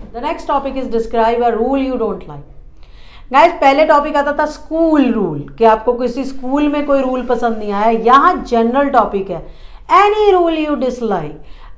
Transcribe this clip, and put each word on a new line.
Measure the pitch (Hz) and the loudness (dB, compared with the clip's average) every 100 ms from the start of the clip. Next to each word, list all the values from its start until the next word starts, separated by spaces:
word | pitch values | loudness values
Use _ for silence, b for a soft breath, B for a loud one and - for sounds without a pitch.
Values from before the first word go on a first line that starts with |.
| - | -16
The | - 285 | -8 -8
next | 330 - | -6 -2
topic | 277 269 262 | -2 -2 -6
is | 233 | -4
describe | 226 226 233 226 240 | -4 -2 0 0 2
a | 240 220 | 0 0
rule | 247 277 262 | 0 0 -2
you | 247 220 | -2 -4
don't | - - | -6 -12
like। | 147 - - - - b b b b b | -16 -18 -20 -20 -20 b b b b b
Guys, | 262 339 | 4 4
पहले | 339 - 285 302 | 4 2 4 4
topic | 294 294 294 | 2 2 -2
आता | 277 294 | -2 -2
था | 302 | -4
school | - - 320 330 302 247 | -6 -6 0 2 2 2
rule | 220 180 143 143 - | 0 -4 -6 -8 2
कि | 226 | 2
आपको | 220 247 | 4 0
किसी | 240 247 254 254 | -2 -2 -4 -8
school | - 254 285 294 | -6 -4 0 0
में | 294 285 | 0 0
कोई | 277 | 0
rule | 254 254 240 | 0 -2 -2
पसंद | 233 240 214 | -2 -2 -4
नहीं | 208 | -4
आया। | 202 226 | 0 0
यहाँ | 214 220 269 339 311 - | 2 4 4 4 0 0
general | 233 226 262 277 | 0 2 2 2
topic | 262 202 196 190 | 2 0 -2 -6
है | 165 - b b b - 349 | -8 -12 b b b 0 4
any | 415 427 415 370 | 4 4 4 4
rule | 339 320 302 | 2 0 -2
you | 285 | -2
dislike। | 254 247 226 185 147 151 b b b | -2 -4 -4 -4 -6 -12 b b b